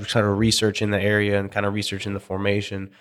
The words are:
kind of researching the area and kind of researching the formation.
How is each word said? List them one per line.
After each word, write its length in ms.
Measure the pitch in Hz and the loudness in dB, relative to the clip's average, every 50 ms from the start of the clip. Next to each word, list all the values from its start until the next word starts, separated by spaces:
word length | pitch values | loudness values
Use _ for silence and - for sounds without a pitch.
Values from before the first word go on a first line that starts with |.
| 101 - | -6 -2
kind 180 | - 117 107 | 0 2 2
of 120 | 104 101 98 | 2 2 2
researching 540 | 113 113 107 - 110 107 101 - 110 104 | 2 2 4 4 2 0 0 0 -2 0
the 100 | 104 95 | 0 0
area 360 | 98 101 107 104 104 104 101 101 | 2 2 2 2 2 2 2 0
and 120 | 98 98 | 0 -2
kind 140 | - 101 104 | -4 -2 -2
of 80 | 101 101 | 0 -2
researching 400 | 107 98 - 101 95 95 101 101 | -2 -4 -4 -6 -6 -6 -6 -6
the 60 | 98 | -8
formation. 720 | - - 95 95 101 101 101 104 101 - 101 98 98 95 - - | -6 -6 -6 -2 0 2 2 2 0 -4 -8 -8 -8 -10 -14 -20